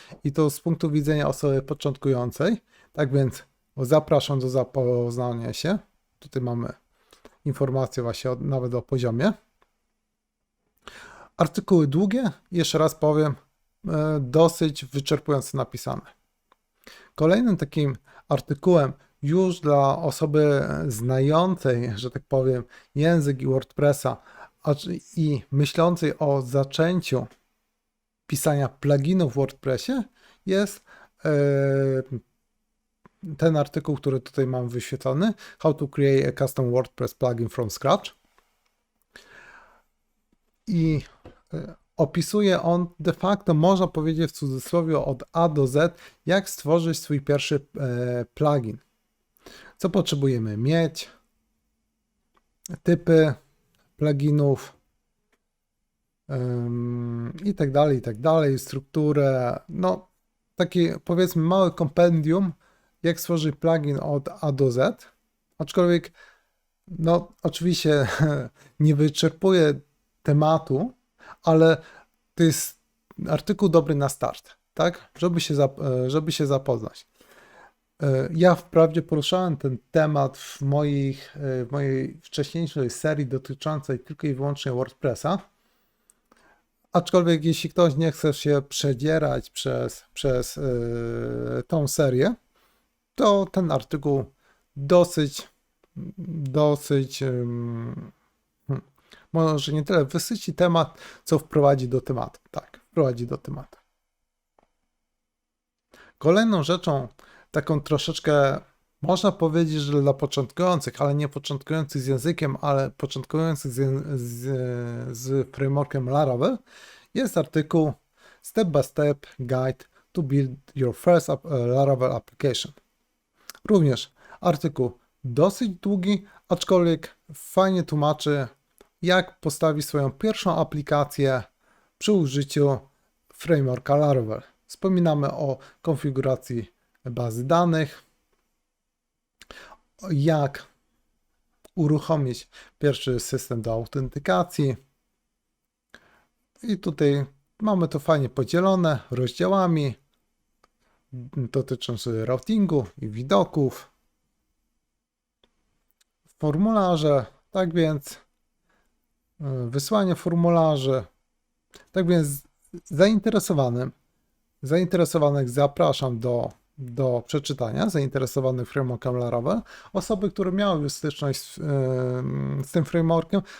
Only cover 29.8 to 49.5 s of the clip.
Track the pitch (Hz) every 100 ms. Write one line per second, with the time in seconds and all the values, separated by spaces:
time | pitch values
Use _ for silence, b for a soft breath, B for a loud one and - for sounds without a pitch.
29.8 | - 262 208 b b b - 190 202 -
30.8 | _ B B _ 156 147 143 139 139 139
31.8 | 135 131 - 120 - _ _ _ _ _
32.8 | _ _ _ _ 175 151 165 151 143 156
33.8 | 147 139 143 131 - - 131 127 123 120
34.8 | - 131 131 143 214 - B B 160 147
35.8 | 135 - 139 135 139 135 135 - 127 120
36.8 | 123 - 123 - 127 117 113 - 113 -
37.8 | 139 190 - - _ _ _ _ _ _
38.8 | _ _ _ - B B B B B B
39.8 | B _ _ _ _ _ _ _ - 175
40.8 | 160 151 - B B B B 160 202 160
41.8 | _ - 160 175 165 208 202 180 170 175
42.8 | 175 - 156 - 185 202 - 151 170 190
43.8 | 175 160 156 160 160 - 143 131 - 175
44.8 | 160 151 - 127 - 165 170 151 135 143
45.8 | 170 - B B - 190 196 - 143 170
46.8 | 165 156 - 147 139 143 - 147 139 -
47.8 | 135 120 123 123 117 - 151 147 113 -
48.8 | _ _ _ _ _ _ B